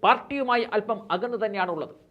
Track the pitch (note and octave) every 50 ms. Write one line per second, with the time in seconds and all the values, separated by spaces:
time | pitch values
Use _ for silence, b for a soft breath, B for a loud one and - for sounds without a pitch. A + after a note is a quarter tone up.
0 | - G3+ C4 B3+ - - C#4 C#4 C4 B3 A#3+ A#3+ A3+ - - G#3+ G#3 A3 A3 G3
1 | - - E3 F3+ A3 A#3+ A#3+ G3+ A3 G#3+ G3+ G3 F#3 F3+ E3+ D#3 C#3+ - - -
2 | - _